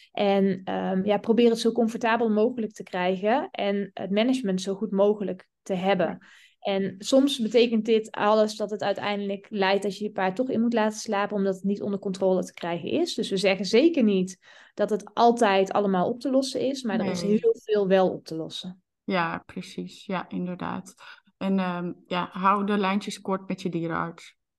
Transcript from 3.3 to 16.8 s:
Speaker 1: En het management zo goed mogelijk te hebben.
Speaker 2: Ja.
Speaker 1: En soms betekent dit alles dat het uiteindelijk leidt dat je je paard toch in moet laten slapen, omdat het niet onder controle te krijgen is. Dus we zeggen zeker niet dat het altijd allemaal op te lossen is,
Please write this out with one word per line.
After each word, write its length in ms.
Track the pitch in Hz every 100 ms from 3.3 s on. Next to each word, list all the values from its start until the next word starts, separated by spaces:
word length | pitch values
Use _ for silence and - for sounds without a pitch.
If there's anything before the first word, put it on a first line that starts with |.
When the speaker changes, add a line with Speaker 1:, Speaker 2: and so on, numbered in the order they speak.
| 262 -
Speaker 1:
En 400 | - 202 202 202
het 160 | - 180
management 500 | 202 240 262 196 185
zo 120 | 196
goed 160 | 196 214
mogelijk 580 | 196 202 214 185 185 - _
te 120 | -
hebben. 320 | 185 190 190 165
Speaker 2:
Ja. 120 | 185 - - _ _
Speaker 1:
En 360 | - 196 196 -
soms 400 | - 269 285 269
betekent 460 | 214 - 240 226
dit 260 | 214 220 220
alles 460 | - 208 220 214 214
dat 140 | 202
het 120 | 202
uiteindelijk 640 | 202 196 208 202 202 196 -
leidt 320 | 214 190 196
dat 160 | 202 190
je 60 |
je 60 | 208
paard 260 | 214 190 190
toch 140 | 262
in 100 | -
moet 120 | 233
laten 260 | 233 214 214
slapen, 380 | - 202 202 208
omdat 180 | 196
het 100 | 190
niet 180 | 196 202
onder 160 | 208 196
controle 460 | 202 185 190 185
te 80 | 185
krijgen 340 | - 170 170 -
is. 260 | 294 339
Dus 160 | - 180
we 60 | 196
zeggen 280 | 185 190
zeker 380 | 190 226 330 311
niet 360 | 214 190 185 - _ - -
dat 160 | - 208
het 240 | 208 -
altijd 580 | - 240 233 220 196 190
allemaal 360 | - 202 185 180
op 120 | 240
te 100 | 285
lossen 300 | 262 262 -
is, 220 | 262 277